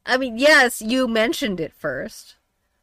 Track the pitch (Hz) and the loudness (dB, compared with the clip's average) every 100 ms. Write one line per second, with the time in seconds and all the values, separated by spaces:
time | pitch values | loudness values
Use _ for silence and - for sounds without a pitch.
0 | - 254 262 226 285 302 247 - 220 254 | -4 -4 -2 0 4 6 4 0 -4 -2
1 | 254 226 220 330 247 180 156 _ 151 131 | 0 0 0 -2 -4 -4 -8 _ -8 -8
2 | 220 - - _ _ _ _ _ | -10 -14 -20 _ _ _ _ _